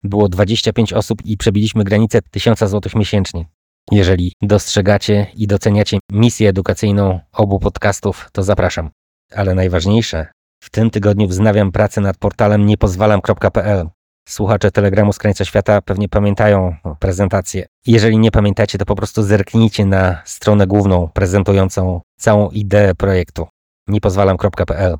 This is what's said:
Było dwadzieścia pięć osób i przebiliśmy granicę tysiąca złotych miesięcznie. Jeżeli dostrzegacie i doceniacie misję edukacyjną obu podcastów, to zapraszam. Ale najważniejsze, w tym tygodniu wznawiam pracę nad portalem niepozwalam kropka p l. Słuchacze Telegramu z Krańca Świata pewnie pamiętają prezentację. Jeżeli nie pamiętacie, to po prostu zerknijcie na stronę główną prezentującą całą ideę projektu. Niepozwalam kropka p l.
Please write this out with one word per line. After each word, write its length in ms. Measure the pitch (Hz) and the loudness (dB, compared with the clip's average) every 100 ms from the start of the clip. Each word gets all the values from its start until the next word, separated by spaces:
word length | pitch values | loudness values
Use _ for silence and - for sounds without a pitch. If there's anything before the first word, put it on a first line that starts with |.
Było 240 | 101 104 104 | -2 0 0
dwadzieścia 440 | 87 101 113 - | 2 0 0 -2
pięć 200 | 113 110 | -2 -2
osób 260 | 117 104 110 | -2 -4 -6
i 120 | - 104 | -6 -2
przebiliśmy 480 | - 101 107 113 | 0 0 0 0
granicę 380 | 98 104 110 117 | 0 0 2 0
tysiąca 440 | - 101 120 110 104 | -2 -4 -2 0 0
złotych 280 | 101 98 | -2 -4
miesięcznie. 520 | 110 98 104 92 87 82 _ _ _ - | -2 0 -2 -2 -8 -12 _ _ _ 0
Jeżeli 420 | 104 90 92 90 - | 2 4 2 -2 -4
dostrzegacie 840 | 104 104 - - 98 101 - 104 101 | 0 0 0 -2 0 0 0 0 -2
i 120 | - 104 | -4 -2
doceniacie 520 | 101 - 104 104 101 _ | 0 0 0 0 -2 _
misję 360 | 101 117 - 107 | 2 2 2 0
edukacyjną 720 | 95 92 95 107 101 98 90 _ | 0 -2 -2 0 0 0 -2 _
obu 260 | - 104 98 | -2 0 0
podcastów, 720 | 95 - 104 98 104 92 - | -2 -2 -4 -2 -6 -6 -10
to 100 | - | -6
zapraszam. 480 | 95 98 90 - 80 _ _ _ _ - | -2 0 0 -4 -10 _ _ _ _ -4
Ale 180 | 98 | -2
najważniejsze, 720 | 92 92 87 87 110 113 85 76 _ _ _ | 0 0 0 0 0 0 -6 -10 _ _ _
w 60 | - | -10
tym 200 | - 113 | -2 0
tygodniu 380 | 113 104 101 101 | 0 0 0 0
wznawiam 440 | 90 107 104 98 | 0 2 2 0
pracę 280 | 101 104 - | 0 -2 0
nad 180 | 98 95 | -4 -2
portalem 480 | 101 - 104 104 101 | -4 0 2 4 2
niepozwalam 540 | 107 104 90 107 104 | 2 0 2 2 2
kropka 300 | - 107 101 | 0 0 0
p 140 | 104 | 0
l. 240 | 98 98 82 _ _ _ _ | -2 -2 -4 _ _ _ _
Słuchacze 420 | - 101 104 104 | -6 -2 0 0
Telegramu 420 | 98 101 98 104 | 2 2 2 2
z 60 | - | 0
Krańca 260 | 107 98 | -2 -2
Świata 380 | 95 107 98 104 | -2 -2 2 0
pewnie 260 | - 98 101 | 0 -4 -2
pamiętają 680 | 107 104 98 107 101 92 80 - 76 | 0 -2 0 2 2 0 -6 -12 -6
prezentację. 680 | 98 90 98 101 - 95 - _ - | -4 -2 -2 -2 -4 -10 -12 _ 2
Jeżeli 320 | 113 113 110 | 4 4 4
nie 120 | 113 | 4
pamiętacie, 480 | 113 104 98 104 98 | 2 0 0 -2 -2
to 60 | |
po 120 | 98 98 | -4 -4
prostu 260 | 101 - | -4 -4
zerknijcie 640 | 101 104 98 113 113 - 98 | 0 0 2 2 2 2 0
na 360 | 95 92 87 | 2 0 -2
stronę 420 | - - - 104 95 | -10 -6 0 2 4
główną 420 | 104 98 90 85 | 2 2 0 0
prezentującą 920 | - 95 98 95 98 95 - 92 90 - _ | -2 0 0 2 2 0 -2 -4 -4 -10 _
całą 320 | - 104 104 | 2 2 2
ideę 440 | 107 104 101 101 | -4 0 2 2
projektu. 520 | 87 98 95 85 - 80 _ _ _ - | 2 0 0 -2 -8 -12 _ _ _ -6
Niepozwalam 480 | 104 104 95 98 92 | -2 -2 2 2 2
kropka 300 | 101 - 87 | -2 -2 -4
p 120 | 87 | -2
l. 180 | 95 80 | -2 -4